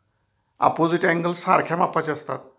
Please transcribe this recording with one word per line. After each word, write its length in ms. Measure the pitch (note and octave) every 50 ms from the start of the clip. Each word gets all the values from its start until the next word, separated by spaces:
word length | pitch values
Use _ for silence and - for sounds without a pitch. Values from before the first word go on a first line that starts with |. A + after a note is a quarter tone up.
| _ _ _ _ _ _ _ _ _ _ _ -
अपोझिट 460 | C3 - - - D#3+ D#3+ - D#3 F#3
अँगल 260 | F3 E3 E3+ E3 F3
सारख्या 460 | F3 - - F#3 F3+ D3+ C#3 - E3
मापाचे 340 | F3 F3+ E3 - E3 D3+ D3+
असतात, 280 | C#3+ - - - C3 B2+ - - _